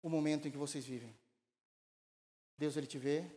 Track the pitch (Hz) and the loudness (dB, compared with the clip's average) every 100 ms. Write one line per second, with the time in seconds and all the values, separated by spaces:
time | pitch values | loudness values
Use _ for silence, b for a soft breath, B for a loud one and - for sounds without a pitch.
0 | 170 160 151 151 147 139 143 147 127 127 | 2 2 4 4 2 -2 -2 -4 -4 -6
1 | 117 107 _ _ _ _ _ _ _ _ | -8 -16 _ _ _ _ _ _ _ _
2 | _ _ _ _ _ - 147 143 135 143 | _ _ _ _ _ -2 0 0 -4 -2
3 | 131 151 175 | 2 2 0